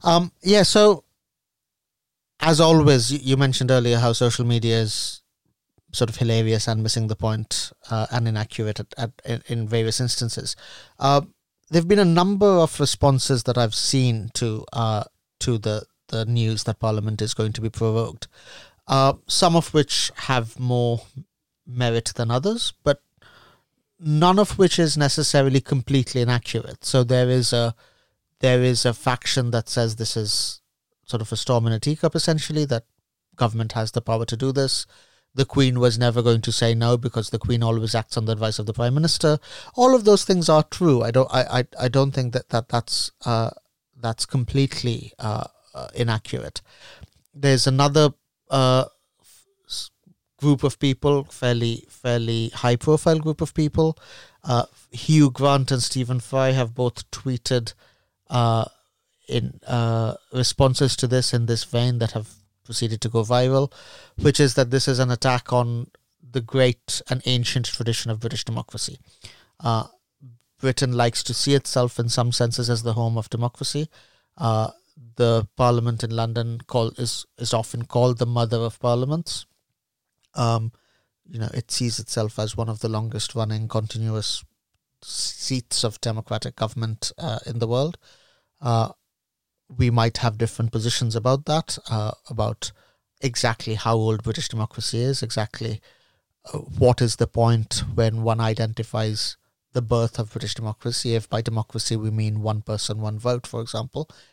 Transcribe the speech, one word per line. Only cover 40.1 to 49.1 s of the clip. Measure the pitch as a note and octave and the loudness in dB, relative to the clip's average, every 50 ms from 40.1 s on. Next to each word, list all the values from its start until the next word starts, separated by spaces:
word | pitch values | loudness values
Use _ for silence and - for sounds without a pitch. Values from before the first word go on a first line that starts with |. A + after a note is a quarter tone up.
| G3+ F#3+ - | 6 6 4
things | - F#3+ F3+ D#3+ E3+ | 2 2 2 4 6
are | D#3 D3+ | 6 4
true. | D#3 - - - F3+ E3 C#3 A#2 | 4 2 0 2 4 4 4 4
I | A2 A#2 | 2 2
don't, | A#2 C3 C3 - | 4 2 2 4
I, | - C3 B2 - - B2+ | 2 0 2 2 0 -2
I, | B2 - - - | -2 -2 -6 -4
I | C3 B2 | -4 0
don't | A#2 C#3 C#3 C#3 | 2 2 2 2
think | C3 C#3 B2+ A#2+ | 0 -2 -4 -2
that, | A2+ B2+ - _ | -4 -6 -4 _
that | - A2+ A#2+ - | -4 -4 -2 -2
that's, | - A#2 - - - - - - - _ - | -2 -4 -2 -2 -4 -4 -4 -6 -8 _ -4
uh, | A#2+ A#2 A2+ A2+ - - - _ _ _ _ _ _ _ B2 | -2 0 0 0 -2 -6 -10 _ _ _ _ _ _ _ -8
that's | A#2+ A#2 A2+ - - | -6 -6 -4 -6 -6
completely, | - - C3+ A#2+ - - C#3 C3+ - - - - A#2+ A2+ - A#2+ A2+ - - | -2 -2 -2 -2 0 0 0 0 0 -2 -4 -4 -4 -4 -4 -8 -14 -14 -8
uh, | - G#2+ G#2+ A#2 - - _ _ _ _ - | -6 -6 -4 -4 -6 -10 _ _ _ _ -16
uh, | C2 B1 - - | -16 -16 -8 -4
inaccurate. | - A#2+ A#2 A2 A2 - - - B1+ - - - - - _ - _ - - - - - - _ _ _ _ _ | -2 0 0 0 -2 -2 -6 -8 -8 -8 -10 -12 -14 -16 _ -20 _ -20 -20 -20 -20 -20 -20 _ _ _ _ _
There's | D3 C#3 C#3 C3+ B2 - | 0 2 2 4 4 2
another, | C#3 C3 C3 C#3+ C#3+ C#3+ D#3 D3+ D3 - _ _ _ _ _ _ - | 2 4 4 2 4 6 4 4 4 2 _ _ _ _ _ _ -2
uh, | C3+ C3+ C3 B2+ B2+ C3 - - - _ _ _ | 0 2 4 4 4 2 0 -2 -8 _ _ _